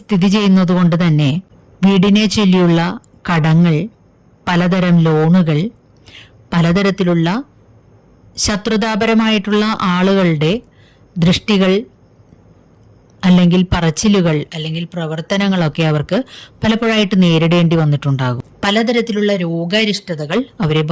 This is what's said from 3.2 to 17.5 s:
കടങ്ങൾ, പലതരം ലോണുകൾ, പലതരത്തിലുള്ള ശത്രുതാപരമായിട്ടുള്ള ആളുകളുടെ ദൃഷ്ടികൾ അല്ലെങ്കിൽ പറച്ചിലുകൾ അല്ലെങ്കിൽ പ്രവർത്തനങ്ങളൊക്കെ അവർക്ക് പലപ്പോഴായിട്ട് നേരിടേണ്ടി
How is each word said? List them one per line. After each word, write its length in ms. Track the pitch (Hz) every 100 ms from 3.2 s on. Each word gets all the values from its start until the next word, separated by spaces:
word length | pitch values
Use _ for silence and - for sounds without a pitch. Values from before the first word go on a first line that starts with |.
| -
കടങ്ങൾ, 440 | 170 156 160 175 156 214 - _ _ _ _ -
പലതരം 500 | 175 175 185 180 170 160
ലോണുകൾ, 500 | 156 160 185 165 151 208 - _ _ - - - _ _
പലതരത്തിലുള്ള 760 | 175 165 180 202 190 180 170 165 214 285 _ _ _ _ _ _ _ - - -
ശത്രുതാപരമായിട്ടുള്ള 1200 | 202 - 220 226 220 226 220 220 214 208 208 214 220 185 180
ആളുകളുടെ 580 | 185 196 180 156 156 220 - _ - _ _ -
ദൃഷ്ടികൾ 480 | 165 - - 202 185 196 254 _ _ _ _ - _ _ _ _ _ _ _ _ 185
അല്ലെങ്കിൽ 340 | 180 175 180 180
പറച്ചിലുകൾ 640 | 180 165 156 220 202 170 151 -
അല്ലെങ്കിൽ 300 | 160 156 160 170
പ്രവർത്തനങ്ങളൊക്കെ 920 | 175 160 156 165 196 202 190 156 147 160
അവർക്ക് 280 | 151 143 196 262 - - -
പലപ്പോഴായിട്ട് 540 | 220 226 226 220 202 196
നേരിടേണ്ടി 540 | 180 165 165